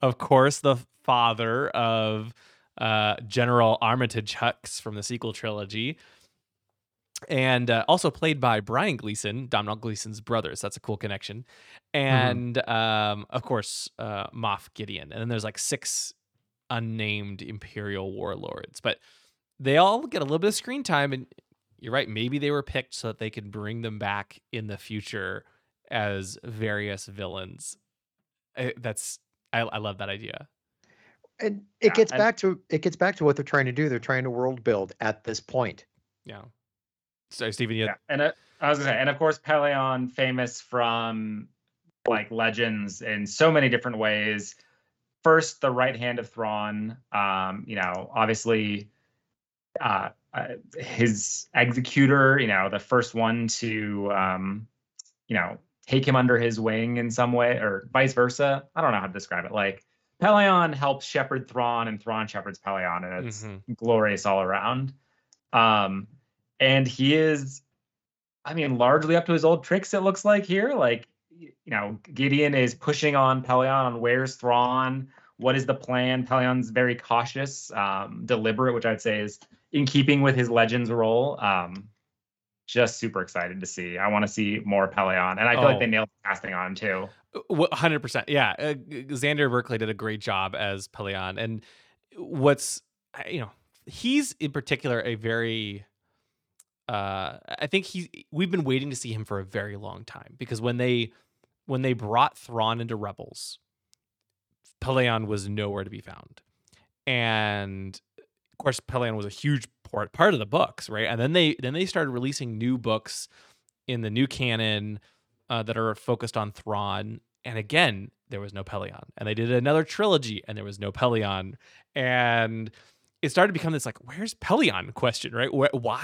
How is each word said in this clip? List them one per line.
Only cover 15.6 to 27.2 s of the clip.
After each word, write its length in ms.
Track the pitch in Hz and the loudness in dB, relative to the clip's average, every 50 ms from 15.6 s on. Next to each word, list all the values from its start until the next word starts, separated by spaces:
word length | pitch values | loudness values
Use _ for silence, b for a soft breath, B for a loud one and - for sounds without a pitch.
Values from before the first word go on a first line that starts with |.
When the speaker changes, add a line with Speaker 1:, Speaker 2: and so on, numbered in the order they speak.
| - - 143 - - - - - - - - _ _ _ _ _ _ _ _ _ _ - | -6 -4 -4 -6 -6 -6 -6 -6 -6 -8 -12 _ _ _ _ _ _ _ _ _ _ -8
Speaker 1:
unnamed 720 | 123 117 117 113 113 110 107 107 104 104 101 101 98 - | -6 -6 -4 -4 -4 -4 -2 -2 -4 -4 -6 -8 -10 -12
Imperial 720 | - - 110 101 - - - 107 104 101 101 95 95 98 | -12 -12 -12 -12 -14 -14 -12 -10 -8 -6 -6 -6 -6 -8
warlords. 680 | 98 104 90 95 - - - - - - - - - - | -8 -6 -6 -6 -6 -8 -8 -10 -10 -12 -14 -16 -12 -6
But 180 | - 110 - b b b b b b b b b _ _ _ - | -4 -4 -4 b b b b b b b b b _ _ _ -4
they 200 | 131 135 139 160 | 0 4 6 6
all 280 | 185 196 220 254 311 | 6 6 4 2 -2
get 160 | 240 - 180 | -4 -6 -4
a 20 | 143 | -2
little 140 | 135 156 170 | -2 0 0
bit 100 | 190 214 | 0 0
of 60 | 208 | 0
screen 300 | - - 233 262 285 247 | -2 -6 -8 -8 -6 -2
time. 280 | - 160 143 143 139 | 0 0 2 2 0
And 140 | 131 131 120 - _ - _ _ _ _ _ _ _ _ | -2 -6 -8 -12 _ -20 _ _ _ _ _ _ _ _
you're 120 | - 117 | -6 -2
right, 160 | 123 139 - - | -2 -2 -2 -2
maybe 300 | 107 110 120 123 139 143 | -2 -4 -2 -2 -2 -2
they 140 | 143 143 | -2 -2
were 100 | 147 139 | -2 -2
picked 320 | 139 - - 131 - _ - | -4 -4 -6 -6 -6 _ -10
so 140 | - - 113 | -8 -8 -8
that 100 | 107 - | -8 -6
they 120 | 110 110 | -8 -8
could 200 | - 113 104 101 | -8 -10 -12 -12
bring 320 | 107 107 104 104 113 117 | -10 -10 -8 -8 -8 -6
them 160 | 113 113 107 104 | -8 -8 -8 -6
back 420 | 107 101 104 101 101 - - - _ _ | -4 -4 -4 -4 -6 -10 -14 -20 _ _
in 160 | - 113 110 104 | -10 -10 -8 -8
the 80 | 101 - | -10 -12
future 640 | - - 107 104 - - 117 104 92 92 95 101 - _ _ _ _ _ _ _ _ - | -10 -8 -8 -8 -8 -8 -8 -8 -6 -8 -8 -10 -12 _ _ _ _ _ _ _ _ -6
as 480 | 123 113 107 101 101 98 95 95 107 - - | -4 -2 -2 -2 -4 -4 -6 -10 -12 -14 -14
various 640 | 120 110 107 110 107 104 104 104 104 98 95 - | -14 -8 -6 -4 -4 -4 -4 -4 -6 -8 -10 -12
villains. 680 | 98 98 101 | -14 -12 -10